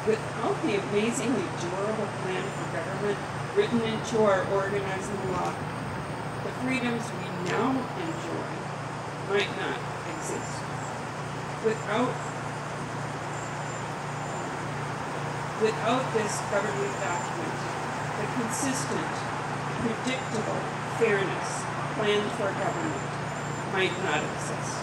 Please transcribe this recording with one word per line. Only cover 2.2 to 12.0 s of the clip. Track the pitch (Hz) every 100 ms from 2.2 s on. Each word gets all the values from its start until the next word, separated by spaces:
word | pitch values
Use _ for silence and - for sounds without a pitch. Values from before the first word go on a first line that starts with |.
plan | 185 185
for | 190 - - 175
government | 165 190 202 196 - - - 202
written | 214 233
into | 226 220 - 226
our | 214 190 -
organizing | 196 196 202 196 190 196 190 190
law, | 175 190 - - - - - - - - -
the | - 214
freedoms | 254 254 240 233 - -
we | - - -
now | - 254
enjoy | 262 - - 320 320 - 160 - - - - - - - - -
might | 202 196 196
not | 190 - - - -
exist. | - - - - - - - - - - - - - - - 220
Without, | 220 - 214